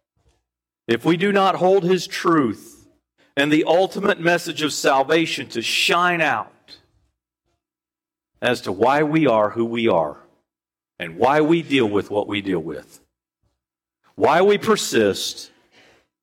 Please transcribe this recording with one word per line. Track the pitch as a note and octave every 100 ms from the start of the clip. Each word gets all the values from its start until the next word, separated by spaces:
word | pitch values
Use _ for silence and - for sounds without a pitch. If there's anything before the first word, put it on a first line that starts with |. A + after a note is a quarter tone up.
| _ _ _ _ _ _ _ _ -
If | A#2 D#3
we | E3+
do | G3+
not | G3+ F#3+ D#3+
hold | F#3 G3 F3
His | F#3 -
truth | - F3+ E3 A#2+ G2 - - _ _ _ _ _ -
and | C#3+
the | D#3
ultimate | - F3 F#3+ - G3+ E3+
message | E3 F3 E3+ D3+
of | D3+
salvation | - D#3+ C3+ C#3 E3 D#3+ - A#2+
to | B2
shine | A2 - - F3 F3+ E3+
out | D3+ A#2 - _ _ - _ _ _ _ _ _ _ _ _ _ _ _ _ _ _ -
as | A#2 A#2+
to | -
why | F#2 A#2+ D3
we | D3+ D#3+ C#3+
are | A2 G#2
who | A2+
we | A#2 A#2 A2+
are | F2 D2+ - _ _ _ _ _ _ _ -
and | E2+ E2
why | A#2+ D3+
we | D3+ E3+
deal | C#3 C3+ A2
with | G2+ -
what | G2+ -
we | G#2
deal | G2 F2
with, | D#2+ C#2 - - _ _ _ _ _ _ _ _ _ _ _ -
why | A#2 D#3+
we | G3 G#3
persist | A3 G#3 - A#2+ G2+ F2+ - - - _ _ _ _ _ _ _